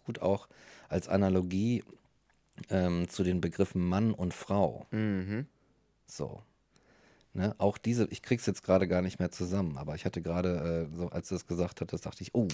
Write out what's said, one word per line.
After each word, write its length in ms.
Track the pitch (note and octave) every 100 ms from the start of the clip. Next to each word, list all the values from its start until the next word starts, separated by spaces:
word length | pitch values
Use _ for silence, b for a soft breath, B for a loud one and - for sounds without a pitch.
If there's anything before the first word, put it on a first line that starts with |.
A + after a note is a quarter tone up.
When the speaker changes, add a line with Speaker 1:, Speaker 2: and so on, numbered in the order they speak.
Speaker 1:
gut 180 | - A#2
auch 260 | - G2 - B B B B
als 180 | F2+ -
Analogie, 760 | F#2+ G2 F#2 F2+ F#2 A2 A#2+ - - _ _ _ _ _ - -
ähm, 380 | F#2+ F2+ F2 F2
zu 160 | -
den 160 | F2+ F2+
Begriffen 440 | E2+ - G2 F#2+ F2
Mann 260 | F#2 A2+
und 200 | - F2+
Frau. 540 | - - G2+ F2 B1 -
Speaker 2:
Mhm. 540 | G#2+ A2 G2 F#2 G#2+ D3 _ _ _ _ _ -
Speaker 1:
So. 340 | - C2+ - - _ _ b b b b b b -
Ne? 160 | G2 -
Auch 180 | G2 -
diese, 280 | A2+ A#2+ A2
ich 180 | -
krieg's 240 | - A#2+ -
jetzt 160 | F#2+
gerade 240 | - F#2+ F#2
gar 160 | F2+
nicht 160 | F#2 -
mehr 100 | F2
zusammen, 480 | - F2+ F#2+ F2+ C#2
aber 160 | D2
ich 120 | D2+ -
hatte 180 | F2
gerade, 640 | E2 E2+ F2+ E2+ D#2+ E2+ D#2+
äh, 40 | E2
so, 140 | E2+
als 200 | E2+ -
du 60 | F2+
das 100 | -
gesagt 360 | F2 F2 -
hattest, 260 | F2+ F2+ -
dachte 160 | -
ich, 100 | F#2
„Oh, 140 | A#2+ G#2